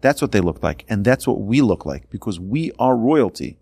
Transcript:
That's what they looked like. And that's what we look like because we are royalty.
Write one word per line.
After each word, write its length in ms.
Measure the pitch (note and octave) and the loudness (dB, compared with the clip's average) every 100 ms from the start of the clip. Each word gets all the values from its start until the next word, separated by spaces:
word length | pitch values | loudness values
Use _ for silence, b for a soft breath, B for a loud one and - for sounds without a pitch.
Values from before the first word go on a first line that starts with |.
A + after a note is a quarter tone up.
That's 200 | C3 D3 | 2 0
what 100 | C#3 | 0
they 100 | G#2 | 2
looked 220 | F2 D#2 | 0 0
like. 220 | F2 D#2 - | -4 -6 -6
And 160 | G#2+ | -2
that's 240 | G2+ C3 - | 2 2 0
what 140 | A#2+ | -2
we 200 | G2 B2 | 0 2
look 240 | C3 F2 - | 2 0 -4
like 240 | C#2 - | -10 -10
because 300 | G#2 - F2 | -12 -8 -8
we 320 | F#2 B2+ D#3+ - | -4 -4 -4 -2
are 160 | B2+ B2+ | 0 2
royalty. 640 | A2+ D#3 B2 F3 - - | 2 2 2 -2 -12 -12